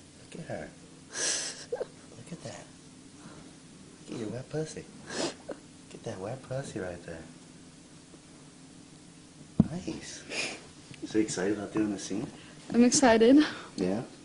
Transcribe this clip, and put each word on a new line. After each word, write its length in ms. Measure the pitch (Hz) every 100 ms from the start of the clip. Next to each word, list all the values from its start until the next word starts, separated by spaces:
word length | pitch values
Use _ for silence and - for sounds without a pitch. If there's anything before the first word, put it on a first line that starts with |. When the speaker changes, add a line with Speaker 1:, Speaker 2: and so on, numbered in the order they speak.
| - - -
Speaker 1:
Look 100 | -
at 20 | - 98
her. 120 | 73 - - - - - - - - - - - - - - -
Look 160 | -
at 100 | 170
that. 200 | 117 - - - - - - - - - - - - - - - -
Look 60 |
at 60 | 127
your 80 | 107
wet 180 | 120 -
pussy. 360 | 151 156 - - - - - - - - - - - -
Get 120 | -
that 140 | 120 101
wet 240 | 98 131 -
pussy 320 | 131 135 107
right 240 | 90 87
there. 140 | - 82 80 - - - - - - - - - - - - - - - - - - - - - - - -
Nice. 520 | 165 165 - - - - - - - - - - - -
So 120 | 107
you 60 |
excited 340 | - - 95 104
about 140 | 98
doing 180 | 110 107
this 120 | 95
scene? 220 | - 98 131 - - - -
Speaker 2:
I'm 120 | 233
excited. 600 | 247 - 254 226 226 277 302 - - -
Speaker 1:
Yeah? 260 | 185 202 - -